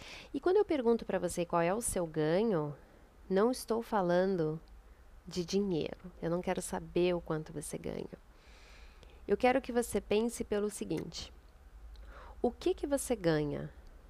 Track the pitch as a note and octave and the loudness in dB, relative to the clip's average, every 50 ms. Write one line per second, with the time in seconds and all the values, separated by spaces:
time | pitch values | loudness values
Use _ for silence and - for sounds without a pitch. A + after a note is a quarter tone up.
0 | - - - - - - - C#4 - F4 F#4 G#4+ G4 - D#4+ C4+ A3+ A#3 A#3 A3+ | -18 -16 -16 -16 -14 -8 -8 -2 2 4 4 4 4 4 2 2 4 4 4 2
1 | - - G3+ F3+ F3+ E3+ - F3+ E3+ - F3+ E3+ E3 E3+ G3 A#3 A#3 - - F#3+ | 2 -2 0 0 0 0 -2 -2 -2 2 2 4 4 4 2 0 -2 -2 -2 -2
2 | F3 D#3+ D#3 D#3+ D3+ D#3 E3 F#3+ A3+ A#3 F#3+ D#3 D3+ D3 C#3+ - - - - - | -2 0 0 0 2 4 4 4 4 4 2 2 0 -2 -4 -8 -14 -20 -20 -20
3 | - - - - - - F#3 F#3+ G#3+ B3 B3+ - - - A3 A#3 A#3 - A3+ G3+ | -20 -20 -20 -20 -4 2 4 4 6 4 2 0 -2 -2 -2 -2 0 0 0 2
4 | F3+ F3 F3 F3+ F#3 G3 F#3+ E3+ D#3 D#3 D#3 D#3+ - - - - - - - - | 4 4 4 4 4 4 2 2 0 0 -2 -4 -10 -16 -20 -20 -20 -20 -20 -20
5 | - - - - - F3 - F3+ F3 E3+ F#3+ G3 G3+ G3 F3 D3 - - - - | -20 -20 -20 -18 -16 -8 -6 -6 -4 0 0 0 2 2 0 0 0 -2 -6 -10
6 | - F3 - - - E3 E3+ F3+ - F#3 F3+ F#3 - - G3 E3+ E3 D#3+ - F3 | -12 -16 -10 -6 -2 -2 -2 0 0 -2 -2 -2 -2 -4 -6 -6 -6 -2 2 4
7 | F3 F3+ F3 E3+ - - D#3+ D#3 D#3 - D#3+ D3 D3+ - - - - B1+ G#1 G1+ | 4 4 4 0 -2 -4 -4 -4 -4 -6 -8 -10 -8 -8 -8 -6 -6 -6 -6 -6
8 | - - - - - - - - - - - - - - - - - - - - | -6 -8 -12 -16 -18 -20 -20 -20 -20 -20 -20 -20 -20 -20 -20 -20 -20 -20 -20 -20
9 | - - - - - - G3+ - - B3 B3+ C4+ - - A#3 A#3+ A#3 - - G3+ | -20 -20 -20 -14 -2 -2 0 4 4 4 4 2 0 0 0 -2 0 0 -2 -4
10 | - - G#3 G#3+ A3+ A#3+ A#3 - A3 - G#3 G#3 G#3 G#3 - - G#3+ F#3+ D#3+ D#3+ | 0 2 2 2 2 0 -2 -4 -4 -2 -2 -2 -2 -2 -4 -6 -4 -4 -2 -4
11 | E3+ E3 D3+ - - - - - - - - - - - - - - - - - | -4 -6 -8 -10 -12 -12 -16 -20 -20 -20 -20 -20 -20 -20 -20 -18 -18 -18 -18 -16
12 | - - - - - - - - - A#3+ A#3 - - F4 F#4+ - - C#4+ C#4+ C4+ | -18 -18 -18 -18 -18 -18 -6 -2 -2 -2 -2 0 0 0 0 0 0 0 0 -2
13 | - - A#3+ G#3 F3+ E3 D#3 D3+ D3+ C#3+ C#3+ C#3 D3+ D3+ - - - - - - | 0 -2 -2 2 2 2 4 4 2 0 -2 -4 -6 -8 -10 -16 -18 -18 -20 -20
14 | - - | -20 -20